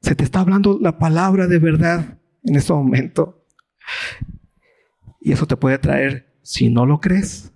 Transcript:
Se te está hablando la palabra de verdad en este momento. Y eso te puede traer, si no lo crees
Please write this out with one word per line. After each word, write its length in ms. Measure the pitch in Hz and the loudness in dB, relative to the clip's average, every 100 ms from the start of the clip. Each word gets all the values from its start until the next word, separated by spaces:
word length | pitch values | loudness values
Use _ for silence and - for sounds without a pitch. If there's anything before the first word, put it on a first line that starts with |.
Se 160 | - 156 | -2 0
te 80 | |
está 160 | 143 190 | 0 0
hablando 380 | 180 190 202 196 | 2 2 2 2
la 180 | 185 160 | 0 0
palabra 480 | 165 160 190 190 180 | 0 2 2 2 2
de 140 | 175 | 2
verdad 580 | 160 156 165 170 165 - _ _ | 2 2 0 0 -4 -12 _ _
en 140 | - 143 | -2 0
este 160 | - | 2
momento. 720 | 156 135 127 160 - - - _ _ _ _ - - - - - - _ _ _ _ _ _ - _ | 0 2 0 -2 -2 -4 -6 _ _ _ _ -14 -12 -12 -12 -14 -14 _ _ _ _ _ _ -20 _
Y 100 | - | -2
eso 160 | 135 156 | -2 -2
te 100 | 127 | -2
puede 220 | - 269 | 0 0
traer, 580 | 147 139 135 139 _ _ | 0 0 -2 -6 _ _
si 280 | - - 120 | -14 -2 0
no 160 | 117 127 | 2 2
lo 140 | 151 | 2
crees 520 | 185 180 202 - - | 2 0 -2 -8 -18